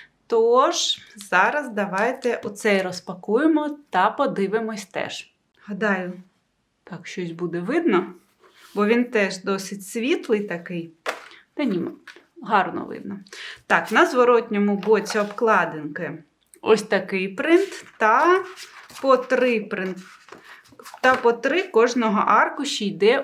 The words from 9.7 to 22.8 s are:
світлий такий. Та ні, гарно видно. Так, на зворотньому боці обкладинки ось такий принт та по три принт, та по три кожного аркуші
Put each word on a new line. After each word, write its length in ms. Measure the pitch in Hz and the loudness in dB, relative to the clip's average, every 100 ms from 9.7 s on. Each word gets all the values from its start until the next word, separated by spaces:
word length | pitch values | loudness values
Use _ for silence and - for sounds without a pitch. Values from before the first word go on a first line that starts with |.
| 202 - | -12 -10
світлий 540 | 233 247 359 - 208 | -6 -2 -2 0 -2
такий. 500 | 202 175 175 175 165 _ - - - - _ | -2 -8 -8 -10 -10 _ -10 -10 -12 -20 _
Та 100 | - | -4
ні, 160 | 262 180 - - - - _ 339 | -2 -2 -4 -10 -20 -20 _ -14
гарно 420 | 247 208 170 - | 0 0 0 -4
видно. 360 | - - - 202 - - - - - | -10 -12 -12 -14 -14 -18 -16 -12 -2
Так, 260 | 180 170 | 0 2
на 140 | 233 330 | 2 4
зворотньому 680 | 254 247 233 226 208 202 196 | 4 4 4 2 0 0 0
боці 420 | 202 208 202 220 | 2 2 2 -2
обкладинки 1040 | 208 - 226 196 165 156 151 151 151 156 - _ _ _ | -2 0 2 2 2 -4 -10 -8 -10 -10 -16 _ _ _
ось 220 | - 214 | 2 2
такий 460 | - 196 190 190 190 | 2 -2 -2 -4 -4
принт 560 | 196 302 349 392 - - - | -4 2 4 2 -6 -14 0
та 460 | 214 247 330 381 381 - - - - - | 2 4 4 2 0 -14 -20 -20 -20 -4
по 160 | 269 254 | 2 2
три 440 | - 247 254 233 | 2 0 2 0
принт, 380 | 202 196 190 180 - - - - - - _ - - - | -4 -6 -6 -8 -14 -20 -20 -20 -20 -20 _ -20 -20 -2
та 120 | 254 | 0
по 180 | 254 233 | 2 2
три 300 | 233 269 339 | 0 0 -2
кожного 600 | 370 220 240 247 220 202 - | 0 2 2 2 0 2 4
аркуші 600 | 220 330 311 285 - | 4 2 -2 -6 -4